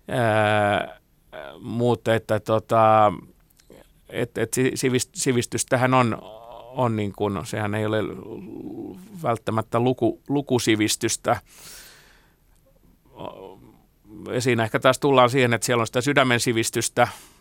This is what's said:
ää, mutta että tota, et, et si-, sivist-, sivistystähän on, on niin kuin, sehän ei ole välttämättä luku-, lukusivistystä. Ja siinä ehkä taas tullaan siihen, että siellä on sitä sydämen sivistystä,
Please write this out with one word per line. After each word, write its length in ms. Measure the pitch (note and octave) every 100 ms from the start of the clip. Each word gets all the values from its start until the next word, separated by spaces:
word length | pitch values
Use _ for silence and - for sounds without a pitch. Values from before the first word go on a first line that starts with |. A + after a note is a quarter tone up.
| -
ää, 920 | C3 A#2 G#2+ G#2 G#2+ G#2 G2+ - - _ _ _ - C#2 D#2
mutta 540 | F#2 A2+ A#2+ A#2 A#2 A2+
että 240 | - G#2+
tota, 720 | - A2 - A2+ A2 A2 G#2+ F2+ - _ _ _ _ - - _ _
et, 280 | - A#2+ -
et 160 | A2+
si-, 180 | - B2+ -
sivist-, 340 | C3+ B2 - -
sivistystähän 800 | - A#2+ A#2 A2+ - C3 B2+
on, 240 | C3 A#2+ G#2+ F#2+ A2 A#2 - A#2
on 240 | C3 B2 A2
niin 180 | G#2 -
kuin, 300 | G#2 G2 -
sehän 300 | A2+ G#2 G#2
ei 100 | G#2+
ole 120 | A2 G2+ F#2+ G#2+ A2+ - - - - - F#3+ F#3+ G3
välttämättä 560 | D#3 A2+ - A2 A2 A#2+
luku-, 420 | B2 B2+ A2+ - -
lukusivistystä. 1120 | C#3+ C#3 B2 - A2 G#2+ - A#2 - - A#2 - - - - - - - _ _ _ _ _ _ _ _ _ _ C3 F#2 - F#2+ F#2+ A2+ - _ _ G2+ G#2+ F#2+
Ja 80 | A2
siinä 220 | B2+ A#2
ehkä 160 | A2 -
taas 200 | C3 B2+
tullaan 300 | D3 C3+ B2
siihen, 240 | C3+ B2+
että 120 | A#2 -
siellä 160 | A#2+
on 60 | A2+
sitä 140 | B2+
sydämen 380 | B2 C#3+ C3 A#2+
sivistystä, 680 | C3 A2 A2+ A#2+ - - A#2+ - - _